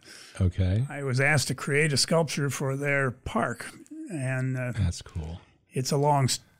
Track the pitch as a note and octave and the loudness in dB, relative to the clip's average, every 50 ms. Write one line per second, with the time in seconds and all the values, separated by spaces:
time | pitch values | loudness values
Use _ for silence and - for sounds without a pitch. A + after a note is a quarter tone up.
0 | - - - - - - - - G2 F2+ - - F2+ F#2 F#2+ A2 C3 D3 C#3+ C#3+ | -20 -20 -20 -20 -20 -12 -2 0 2 2 2 2 2 2 2 2 0 -2 -4 -4
1 | C#3 C3+ B2 B2+ C3+ C#3+ D#3 C#3 - - D3 - - - C#3 C#3+ D#3 D#3 C#3 A#2+ | -4 -2 2 2 4 4 4 4 2 0 -2 -4 -2 0 2 2 2 2 2 2
2 | - - E3+ E3 E3 - - E3 C#3+ C#3+ C3 - D3 C3+ C3+ C#3 C#3+ C#3+ C#3+ C#3 | 2 4 4 2 2 2 0 -2 -2 -2 -2 -2 -2 -4 -2 -2 -2 0 0 2
3 | C3+ B2+ G#2+ - _ - - B2+ - B2+ A2+ - - - - - - - D4+ D#4 | 2 0 -2 -4 _ -4 -2 0 0 0 -2 -6 -10 -12 -14 -18 -18 -16 -14 -14
4 | D#4+ C#4 F#3 C#3+ B2+ C3 C3 C3 C3 C3 B2+ B2+ B2 B2 A2+ G#2 F#2+ F2 - - | -10 -8 -6 -4 -2 -2 -2 -2 -2 -2 -2 -2 -4 -4 -2 0 0 0 -2 -4
5 | - - - E2+ D#2 D#2+ E2+ - - _ _ _ _ _ - C3+ B2+ - D#3 C#3+ | -8 -10 -10 -8 -8 -8 -10 -12 -14 _ _ _ _ _ -6 -4 -2 0 0 2
6 | C#3+ D3 D3 C#3 C3+ B2 - - - _ _ | 2 4 4 4 2 0 0 -4 -8 _ _